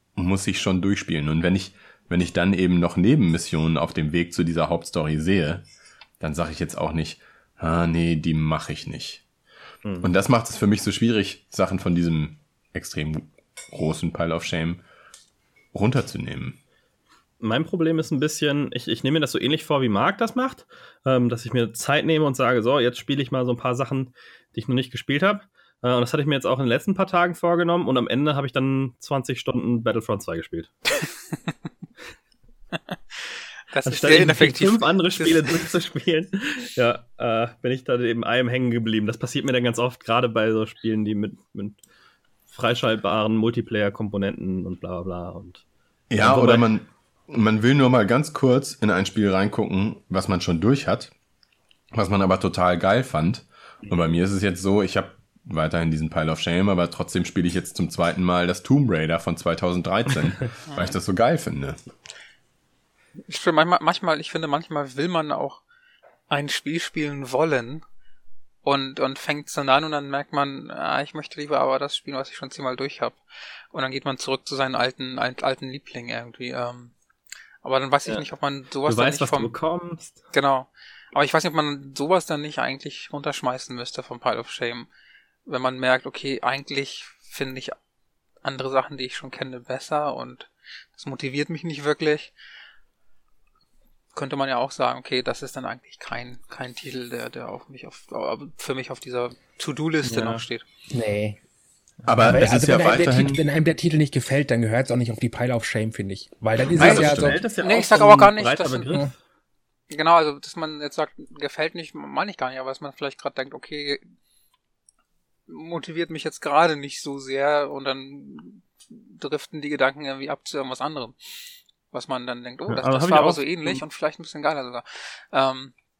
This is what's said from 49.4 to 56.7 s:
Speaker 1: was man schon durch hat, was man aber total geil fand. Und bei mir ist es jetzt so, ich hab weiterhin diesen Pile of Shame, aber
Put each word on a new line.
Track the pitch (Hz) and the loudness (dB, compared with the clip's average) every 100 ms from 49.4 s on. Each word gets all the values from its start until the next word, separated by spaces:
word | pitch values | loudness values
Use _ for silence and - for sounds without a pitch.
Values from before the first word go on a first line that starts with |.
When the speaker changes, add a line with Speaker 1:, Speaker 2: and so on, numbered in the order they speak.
| 101 - 104 95 107 - _ | 2 0 0 0 -2 -4 _
Speaker 1:
was | 92 98 | -2 0
man | 87 | 0
schon | - 82 | 0 2
durch | 101 139 - | 4 2 2
hat, | 104 - _ _ _ _ _ _ _ _ | -2 -4 _ _ _ _ _ _ _ _
was | 113 92 | -2 0
man | 101 | 2
aber | 95 92 | 4 2
total | 95 95 90 87 | 0 2 2 4
geil | 92 113 | 4 2
fand. | 127 78 82 117 - - - - 101 | 2 0 0 -2 -8 -20 -20 -20 -4
Und | 87 | 0
bei | 82 | 2
mir | 82 | 2
ist | 95 | 2
es | 98 | 2
jetzt | 101 87 | 0 0
so, | 95 101 | 2 2
ich | 95 101 | 2 0
hab | - - _ _ | -4 -10 _ _
weiterhin | - 78 78 85 82 | -6 -2 0 0 0
diesen | 78 78 | 0 -2
Pile | 85 78 | -2 -2
of | 78 | -2
Shame, | 87 87 | 0 2
aber | 101 | 2